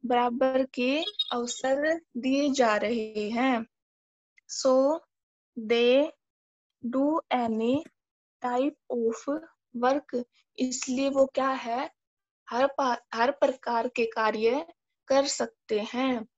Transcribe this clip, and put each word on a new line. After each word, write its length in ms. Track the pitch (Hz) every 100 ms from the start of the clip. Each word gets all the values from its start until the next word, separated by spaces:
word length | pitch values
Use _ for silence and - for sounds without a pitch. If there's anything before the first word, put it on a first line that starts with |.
| 233
बराबर 600 | 240 247 240 262 262 262
के 380 | - 247 285 359 415 -
अवसर 720 | 247 240 - 262 269 302 330 _ 247
दिए 320 | 262 277 285
जा 260 | 269 240 208
रहे 540 | 208 233 214 214 208
हैं। 360 | 233 262 240 226 _ _ _ _ _ _ _ _
So 500 | - 269 262 269 320 _ _ _ _ _ -
they 480 | 220 233 240 254 311 - _ _ _ _ _ _ 233
do 320 | 262 285 311 -
any 500 | 254 233 220 226 277 320 _ _ _ _ _ 247
type 520 | 247 277 311 _ 247
of 440 | 226 226 - 294 320 _ _ 240
work, 460 | 247 285 285 247 247 _ _ -
इसलिए 500 | 254 254 - 254 277
वो 160 | 269 269
क्या 240 | - 262
है? 420 | 262 240 233 311 _ _ _ _ _ -
हर 180 | 233 277
पा-, 340 | 277 269 240 _
हर 180 | 226 240
प्रकार 560 | 285 277 262 - 233 226
के 180 | 247 226
कार्य 600 | 226 220 220 226 262 330 - _ _ _
कर 180 | 269 277
सकते 540 | - 233 _ _ 214
हैं। 480 | 214 240 262 247 220